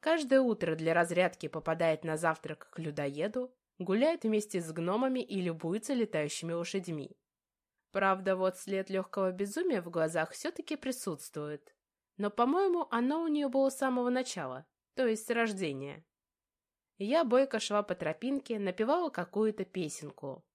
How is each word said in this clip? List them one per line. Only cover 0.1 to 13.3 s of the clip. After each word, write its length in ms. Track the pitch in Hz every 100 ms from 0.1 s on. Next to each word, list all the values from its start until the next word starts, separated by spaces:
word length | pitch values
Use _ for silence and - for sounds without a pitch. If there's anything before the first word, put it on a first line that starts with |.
| 330 277 269
утро 340 | 254 214 165
для 200 | 160 160
разрядки 540 | 165 170 170 180 - 156
попадает 540 | 160 160 160 165 156
на 140 | 165 156
завтрак 540 | 165 160 156 151 -
к 80 | -
людоеду, 760 | 160 147 143 143 185 233 254 _ _ _
гуляет 440 | 175 196 294 330
вместе 400 | 220 214 208 185
с 100 | 165
гномами 480 | 160 170 208 262 254
и 220 | - 196
любуется 500 | 180 165 165 202 -
летающими 640 | 262 220 165 147 - 165
лошадьми. 640 | 170 170 196 180 156 139 - _ _ _ _ _ _ _
Правда, 460 | 196 196 190 190 185
вот 220 | 185 185
след 320 | - 196 190
легкого 420 | 190 185 - 190
безумия 480 | 185 202 208 370 233
в 100 | 175
глазах 420 | 170 160 165 160
все-таки 440 | - 302 349 - 302
присутствует. 960 | 262 254 - 151 - - 147 151 _ _ _ _ _ _
Но, 120 | 208
по-моему, 560 | 208 240 330 392 349 320
оно 320 | 233 247 311
у 60 |
нее 200 | 330